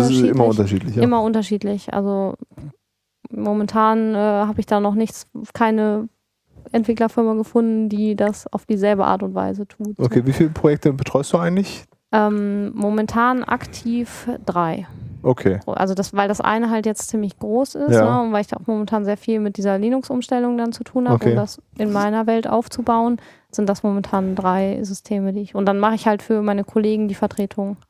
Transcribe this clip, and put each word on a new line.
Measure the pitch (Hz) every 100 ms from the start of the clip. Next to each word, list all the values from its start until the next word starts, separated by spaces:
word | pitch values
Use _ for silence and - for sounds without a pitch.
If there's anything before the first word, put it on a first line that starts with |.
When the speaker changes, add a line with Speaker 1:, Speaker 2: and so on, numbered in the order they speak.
Speaker 1:
unterschiedlich. | 123 131 123
Speaker 2:
immer | 135 117
unterschiedlich, | 110 98 98 - 110
ja. |
Speaker 1:
Immer | 240 240
unterschiedlich. | 220 220 202 208 202 202 -
Also | - 202 196 190 - - - 147 - _ _ _ _ -
momentan, | 220 208 208 208 220 220 220 220
äh, | 214
habe | 208 202 208 220
ich | 208
da | 208
noch | 208
nichts, | 208 220 - - - 220
keine | - 226 220 214 208 226 _ _ _ _ - -
Entwicklerfirma | 233 220 226 226 - 226
gefunden, | 220 220 233 226 220 220
die | 208 214 208
das | 208 208 -
auf | 214 -
dieselbe | 214 202 202
Art | - 190
und | 196
Weise | 185 190 196 202
tut. | - 208 208
Speaker 2:
Okay, | 127 123 127
wie |
viele | 131 160
Projekte | 156 156 147 156
betreust | 135 135 135 147
du | 170
eigentlich? | 170 180 196 - - _ _
Speaker 1:
Ähm, | 220 214 208 202 202 202
momentan | - 208 214 214 226 240 254
aktiv | - 247 - - 233 240 233 - - 247
drei. | - 175 170 165 180 - - -
Speaker 2:
Okay. | - 123 98 101 -
Speaker 1:
Also | - 190
das, | 185 202
weil | 196 202
das | 208
eine | - 220 233
halt | 226 214
jetzt | 208 -
ziemlich | 220 202 -
groß | 214 226 277
ist, | - 294
Speaker 2:
Ja. | 233 220 247
Speaker 1:
ne, |
und | 233
weil | 208
ich | 208 -
auch | -
momentan | 220 208 220
sehr | 202 208
viel | - 220
mit | 208 196
dieser | 196 196
Linux-Umstellung | 214 262 254 254 233 254 240 240
dann | 233
zu | 233
tun | - 262 247
habe, | 233
Speaker 2:
Okay. | -
Speaker 1:
um | 220
das | 202 - - -
in | 214
meiner | 202 208 214 220
Welt | 226 226
aufzubauen, | 226 247 - 240 226 233 240 - - _
sind | - 202
das | 202
momentan | 208 202 190 190 190 190
drei | 185 185 196 202
Systeme, | 196 196 - 202 196
die | 196
ich, | 202 202
und | 196
dann | 202
mache | 214 220
ich | 226
halt | 208
für | - 220
meine | 208 202
Kollegen | 202 226 214 214 214
die | 196
Vertretung. | 208 - 196 - 196 208 _